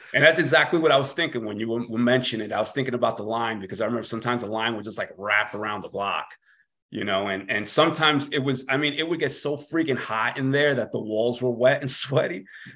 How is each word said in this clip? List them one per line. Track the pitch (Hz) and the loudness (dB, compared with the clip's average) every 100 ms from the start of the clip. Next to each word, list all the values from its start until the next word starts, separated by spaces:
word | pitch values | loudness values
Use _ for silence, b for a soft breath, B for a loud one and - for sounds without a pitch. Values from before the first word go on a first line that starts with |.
| B | B
And | 139 | 4
that's | 151 165 | 6 6
exactly | 143 156 147 170 | 4 4 4 4
what | 156 | 6
I | 139 | 4
was | 135 | 4
thinking | - 160 127 110 | -2 -2 -4 -6
when | 104 | -4
you | 113 | -2
were, | 117 117 | -2 -2
were | 117 | 0
mentioning | 120 127 127 110 104 | 4 4 2 -4 -2
it. | |
I | 101 | -2
was | 110 | -2
thinking | 143 127 120 | -2 -2 0
about | 113 110 | 0 0
the | |
line | 104 117 113 107 | -4 -4 -2 -4
because | 95 98 | -6 -4
I | 110 | -2
remember | 120 | -2
sometimes | 110 113 120 120 | -4 -4 -2 -2
the | 104 | -2
line | 110 113 107 | -2 -2 -4
would | |
just, | 104 104 | -6 -8
like, | 95 85 | -8 -6
wrap | 101 104 104 | 0 0 0
around | 104 107 104 | -4 -6 -6
the | 85 | -6
block, | 98 98 80 - - b b b _ _ | -4 -2 -4 -6 -14 b b b _ _
you | 107 104 | -6 -2
know, | 98 101 | 0 0
and, | 95 98 | -4 -4
and | 104 101 | -4 0
sometimes | - 165 160 156 147 143 | 2 2 2 2 2 0
it | 151 | -2
was, | 131 127 - | -2 -2 -2
I | 135 | 0
mean, | 147 143 | 0 -2
it | 165 | -4
would | 170 | -2
get | 143 | -2
so | - 143 147 | -2 -4 -6
freaking | - 165 160 123 | -4 -2 0 -2
hot | - 110 120 143 | -2 -2 -2 -2
in | 135 | 0
there | 143 147 | 2 4
that | 127 110 | 2 -2
the | 120 | -4
walls | 107 107 120 120 | -2 0 0 0
were | 127 | -2
wet | 113 127 139 | 2 4 4
and | 135 | 2
<laughs> | - - | 0 2
sweaty. | 139 196 185 B B B | 0 0 -4 B B B